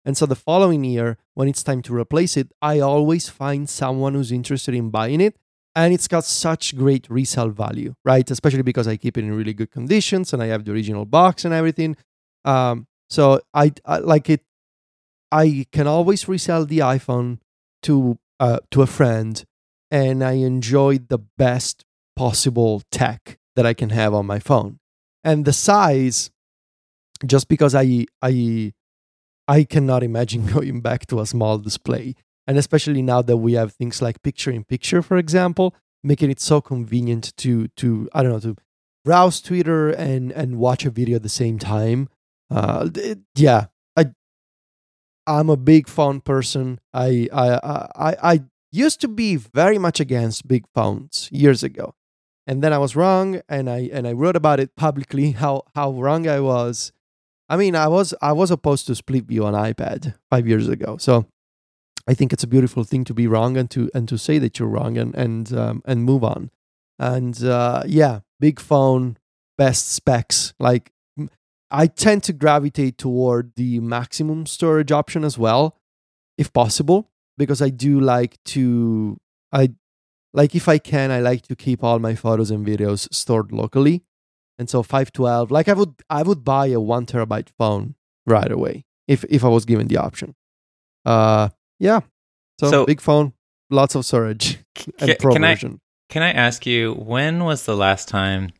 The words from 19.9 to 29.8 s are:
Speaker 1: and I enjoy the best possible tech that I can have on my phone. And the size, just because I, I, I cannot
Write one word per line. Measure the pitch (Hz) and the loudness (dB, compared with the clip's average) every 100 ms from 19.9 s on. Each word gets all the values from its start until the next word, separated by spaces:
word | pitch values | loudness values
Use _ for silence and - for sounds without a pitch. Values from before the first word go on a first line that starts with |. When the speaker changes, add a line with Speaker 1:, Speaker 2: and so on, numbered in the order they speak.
Speaker 1:
and | 147 135 131 | 0 0 0
I | 131 | 0
enjoy | 131 131 127 113 139 139 135 | 0 0 -2 0 2 4 2
the | 120 123 104 - | -2 -6 -6 0
best | 127 123 - - _ _ _ - | 0 0 -4 -10 _ _ _ -4
possible | 127 110 135 120 113 107 - | -2 0 0 2 2 0 -4
tech | - 120 113 - - _ - | -2 -2 -4 -16 -20 _ 0
that | |
I | 117 | 0
can | 117 113 | 0 -2
have | 110 107 | 0 2
on | 104 101 | 0 -2
my | 101 | -4
phone. | - 135 104 104 _ _ _ _ | 0 0 0 -8 _ _ _ _
And | 160 151 143 | 0 0 2
the | |
size, | 143 - 208 185 135 127 120 - _ _ _ _ _ _ _ _ - | 0 2 4 4 2 0 -2 -6 _ _ _ _ _ _ _ _ -12
just | 135 135 - | 0 2 2
because | 156 147 | 2 4
I, | 135 131 123 117 _ | 4 2 2 -2 _
I, | 131 127 117 113 107 - _ _ _ _ _ _ - | -2 0 0 -2 -6 -10 _ _ _ _ _ _ 2
I | 147 | 2
cannot | 147 156 | 4 2